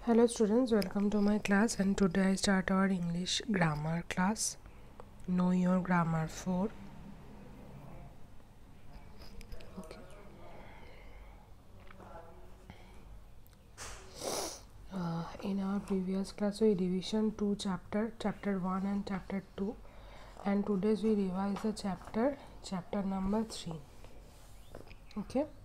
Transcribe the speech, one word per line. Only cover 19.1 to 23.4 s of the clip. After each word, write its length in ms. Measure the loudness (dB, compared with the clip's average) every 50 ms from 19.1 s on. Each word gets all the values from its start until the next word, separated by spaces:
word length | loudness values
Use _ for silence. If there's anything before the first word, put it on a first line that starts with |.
| -4 -4 -4 -4 -4 -4 -4 -6 -4
two, 180 | -2 -2 -2 -2 -6 -10 -16 -16 -16 -16 -16 -16 -16 -16 -16 -14 -4 0
and 220 | 2 2 2 4
today's 360 | 4 2 4 4 4 4 4 4
we 120 | 4 4
revise 480 | 4 4 2 2 0 0 0 0 0 0
the 100 | -2 -2
chapter, 640 | 0 -2 -2 -2 -2 -6 -4 -2 2 2 2 2 0 -10 -16 -16 -14 -10
chapter 400 | -6 -4 -4 -4 -2 -2 -2 0
number 400 | 0 0 0 0 2 2 2